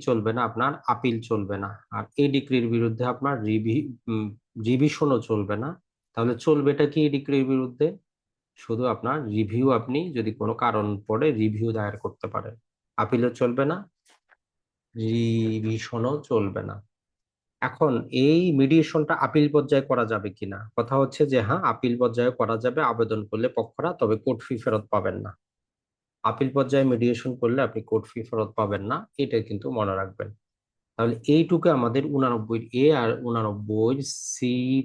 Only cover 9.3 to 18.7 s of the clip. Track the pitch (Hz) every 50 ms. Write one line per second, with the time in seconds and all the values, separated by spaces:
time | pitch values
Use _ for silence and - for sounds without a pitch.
9.3 | 104 110 110 95 107 120 131 135 127 113 113 127 131 151 180 180 143 117 104 110
10.3 | 107 - 107 110 113 - 123 117 110 107 104 104 101 98 - - 110 110 151 156
11.3 | 127 107 110 110 104 107 113 113 110 110 104 104 104 104 - 110 - _ - 107
12.3 | 107 104 101 107 113 - _ _ _ _ _ _ - - 110 110 127 117 120 120
13.3 | 120 - 127 120 120 135 139 147 170 196 202 _ _ _ _ _ _ _ _ _
14.3 | _ _ _ _ _ _ _ _ _ _ _ _ - 113 110 113 113 117 117 113
15.3 | 113 113 113 110 110 113 110 110 113 110 - - 123 113 113 127 147 147 - -
16.3 | 127 110 101 92 95 101 101 101 104 101 - _ _ _ _ _ _ _ _ _
17.3 | _ _ _ _ _ - 127 127 - - 165 143 123 113 - - 131 127 131 147
18.3 | 160 170 185 180 147 135 135 135